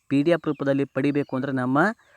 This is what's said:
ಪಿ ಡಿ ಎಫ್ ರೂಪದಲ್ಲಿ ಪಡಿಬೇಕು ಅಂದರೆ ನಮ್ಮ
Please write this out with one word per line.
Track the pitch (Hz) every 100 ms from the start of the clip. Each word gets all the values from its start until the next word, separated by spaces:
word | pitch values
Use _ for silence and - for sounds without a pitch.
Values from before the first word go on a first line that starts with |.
| -
ಪಿ | 139
ಡಿ | 147
ಎಫ್ | 170 -
ರೂಪದಲ್ಲಿ | 147 139 139 139
ಪಡಿಬೇಕು | - 143 143 139 131
ಅಂದರೆ | 131
ನಮ್ಮ | 135 127 135 190 233 _